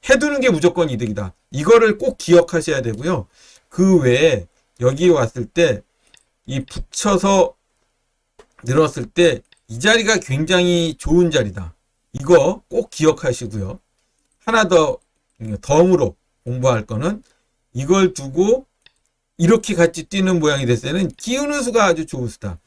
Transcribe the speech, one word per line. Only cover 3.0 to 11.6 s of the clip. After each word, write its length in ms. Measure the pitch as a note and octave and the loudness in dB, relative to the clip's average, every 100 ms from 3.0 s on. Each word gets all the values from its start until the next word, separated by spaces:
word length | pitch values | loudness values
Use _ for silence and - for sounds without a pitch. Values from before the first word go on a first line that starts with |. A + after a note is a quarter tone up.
| D3 C3 F#2+ _ _ _ _ | -4 -6 -8 _ _ _ _
그 300 | - F#3+ F3+ | 0 2 4
외에 480 | B2+ B2 D#3+ A#2+ F2 _ _ _ | 4 2 2 0 -6 _ _ _
여기 280 | B2 C3+ F3+ | -2 2 2
왔을 360 | D#3 A#2 B2+ A2 | 2 0 -6 -8
때 360 | - E3+ G#2+ _ _ _ _ _ _ - | 0 0 0 _ _ _ _ _ _ -10
이 140 | C3+ | -8
붙여서 880 | C3+ - - - G#3 F#3+ G3 G3 F3 _ _ _ _ _ _ _ _ _ _ _ | -8 -12 -12 -4 -2 0 2 2 2 _ _ _ _ _ _ _ _ _ _ _
늘었을 400 | A#2 C#3 D3+ - | -2 0 0 -2
때 380 | A2+ - E3+ A#2 _ _ _ | -8 2 2 0 _ _ _
이 80 | A2+ | -4
자리가 380 | F#3 A3+ G#3 G#3+ | 0 2 2 -2
굉장히 800 | - C#3 D#3 F#3 F3+ F3 E3 D3+ | -2 -6 0 0 2 0 -2 -6
좋은 320 | - E3 F3 | 0 2 2
자리다. 440 | D3 G#2 G2 | 0 -4 -8